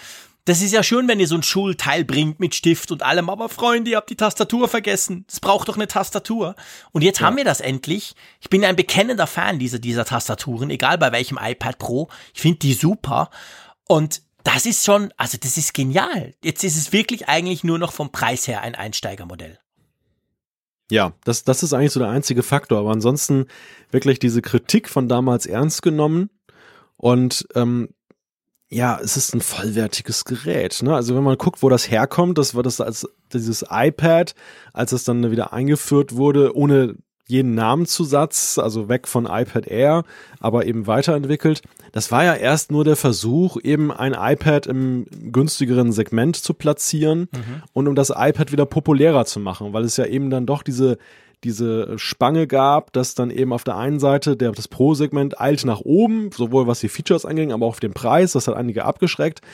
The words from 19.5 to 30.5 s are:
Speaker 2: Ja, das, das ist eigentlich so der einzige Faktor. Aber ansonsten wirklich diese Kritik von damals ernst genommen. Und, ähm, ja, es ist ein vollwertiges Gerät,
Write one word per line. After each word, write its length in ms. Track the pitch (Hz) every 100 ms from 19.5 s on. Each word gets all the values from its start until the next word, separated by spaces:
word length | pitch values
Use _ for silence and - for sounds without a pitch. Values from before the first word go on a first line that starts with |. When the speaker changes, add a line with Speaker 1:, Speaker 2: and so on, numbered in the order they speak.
| 82 _ _ _ _ _ _ _ _ _ _ _ _ -
Speaker 2:
Ja, 220 | 110 92 -
das, 180 | - 117
das 220 | - 127
ist 80 | 170
eigentlich 180 | 135 143
so 80 | 135
der 120 | 101
einzige 340 | 123 143 123
Faktor. 340 | 120 139 - 107
Aber 140 | 104
ansonsten 540 | 110 110 143 - 139 131 - - - _
wirklich 300 | 131 139 127
diese 220 | 127 117
Kritik 460 | - 120 - 220 -
von 200 | - 127
damals 380 | 123 131 120 -
ernst 360 | 87 151 -
genommen. 480 | 185 151 151 160 202 _ _ _ - - _ _
Und, 520 | - 123 127 - - -
ähm, 320 | 120 120 113 _ _ _ _ _ _ _ -
ja, 300 | 113 123 113
es 160 | 107 -
ist 160 | -
ein 80 | 123
vollwertiges 840 | - - 101 107 107 - - 117
Gerät, 580 | - 123 147